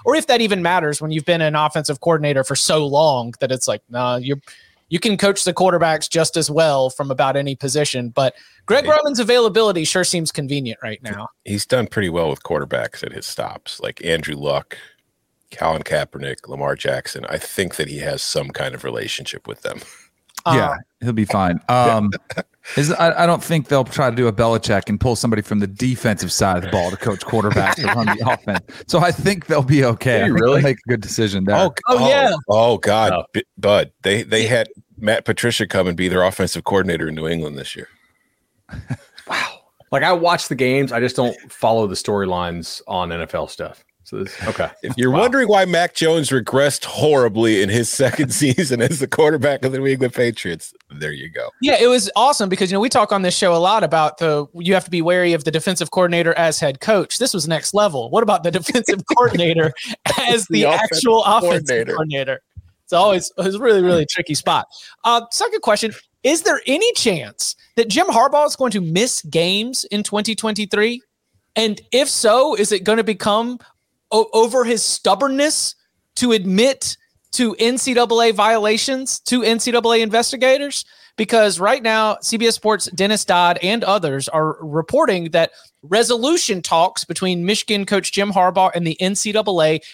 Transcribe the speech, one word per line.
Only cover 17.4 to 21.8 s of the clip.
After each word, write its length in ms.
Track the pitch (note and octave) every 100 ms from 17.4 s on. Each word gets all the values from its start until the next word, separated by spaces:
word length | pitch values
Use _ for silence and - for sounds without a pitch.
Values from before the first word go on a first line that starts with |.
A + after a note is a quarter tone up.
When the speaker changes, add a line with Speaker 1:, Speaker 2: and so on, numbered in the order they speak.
| - - F2+ -
Speaker 2:
that 120 | D2
he 100 | D2
has 240 | D2 C#2
some 280 | - D2+ C#2
kind 240 | - C3+
of 100 | -
relationship 600 | C2+ A1+ - - - - G#1+
with 160 | A1
them. 180 | - - - - _ _ _ - E3+
Speaker 3:
Yeah, 240 | D#3 G2
Speaker 1:
Uh, 60 | - - -
Speaker 3:
he'll 120 | A#2
be 120 | A2
fine. 360 | G#2 G#2 F#2 F2 -
Um, 420 | B2